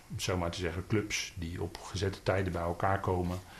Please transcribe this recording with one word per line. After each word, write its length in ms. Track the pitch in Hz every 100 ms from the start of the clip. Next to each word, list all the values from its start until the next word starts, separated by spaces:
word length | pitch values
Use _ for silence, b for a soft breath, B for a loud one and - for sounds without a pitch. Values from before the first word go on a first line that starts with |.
| -
om 60 | 113
het 80 |
zo 140 | - 92
maar 140 | 85
te 80 | 87
zeggen, 280 | 90 85 -
clubs 460 | 110 104 - - -
die 260 | 82 90
op 160 | 92 -
gezette 460 | - 90 95 92
tijden 300 | - 95 92
bij 80 | 85
elkaar 380 | 85 87 98 98
komen. 400 | 98 90 90 92 B